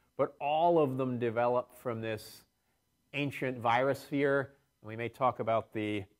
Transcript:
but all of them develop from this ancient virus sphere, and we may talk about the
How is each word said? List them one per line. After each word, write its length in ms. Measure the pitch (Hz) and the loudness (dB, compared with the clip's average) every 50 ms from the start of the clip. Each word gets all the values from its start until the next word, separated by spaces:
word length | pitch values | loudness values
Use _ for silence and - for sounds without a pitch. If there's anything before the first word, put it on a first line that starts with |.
| _ _ _ | _ _ _
but 180 | - 139 143 - - | -2 -2 -2 -4 -6
all 400 | 143 143 151 156 170 175 175 160 | -4 -2 0 2 4 4 4 4
of 180 | 151 131 131 | 4 2 2
them 220 | 131 135 127 123 117 | -2 -2 -2 -2 0
develop 520 | 120 117 110 117 120 123 123 123 - - - - | -2 0 2 2 2 2 2 0 -2 -4 -10 -10
from 220 | - 127 113 113 | -6 -6 -6 -4
this 420 | 110 113 110 104 - - - - - _ _ _ _ _ _ _ _ _ _ _ _ _ - | -4 -6 -6 -6 -8 -14 -20 -20 -20 _ _ _ _ _ _ _ _ _ _ _ _ _ -6
ancient 440 | 139 143 139 - - 147 131 127 | -4 -4 -4 -4 -4 -4 -4 -4
virus 420 | 123 110 117 117 123 131 139 131 135 | -2 2 2 4 4 4 2 0 -2
sphere, 540 | - - 147 139 143 139 139 139 127 - - _ _ _ _ _ | -4 -4 -2 0 2 2 2 0 -2 -4 -10 _ _ _ _ _
and 60 | - | -14
we 80 | 107 110 | -12 -8
may 140 | 113 117 113 | -6 -6 -6
talk 300 | - - 135 123 117 - | -4 -2 0 0 0 -2
about 340 | 117 113 113 110 104 - - | 0 0 0 0 0 -2 -4
the 300 | 110 107 104 104 101 98 - _ | -4 -2 -2 -2 -4 -6 -8 _